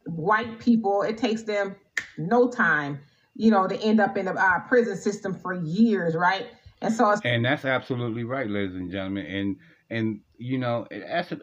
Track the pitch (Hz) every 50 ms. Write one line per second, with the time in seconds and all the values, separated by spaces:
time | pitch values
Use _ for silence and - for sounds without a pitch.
0 | - - 165 165 156 190 214 220 240 226 226 - - 240 233 220 - 196 202 202
1 | - - 226 - 269 226 220 220 - 214 208 202 196 196 196 - _ _ - -
2 | - - - - 151 180 226 247 247 247 - - 190 170 156 151 147 139 147 143
3 | - _ _ _ _ _ - - 208 226 214 190 190 190 196 - 214 220 214 220
4 | 202 196 - 202 185 185 180 185 185 190 180 165 - - 262 247 226 202 196 180
5 | - 214 202 - - 196 175 - - 180 185 180 165 151 165 208 233 233 214 190
6 | 170 170 160 165 175 180 190 190 - - - - - - _ - - 233 226 226
7 | 240 208 208 220 - 120 120 117 117 123 143 147 - 135 131 123 - - 131 120
8 | 120 117 110 120 117 113 131 139 131 104 101 101 101 95 90 92 92 87 90 98
9 | 95 95 98 98 87 73 92 98 98 98 95 - - _ _ _ _ - 113 113
10 | 110 110 107 101 - _ _ - 120 123 131 131 127 120 117 117 - - - 101
11 | 92 - 139 175 175 - 170 -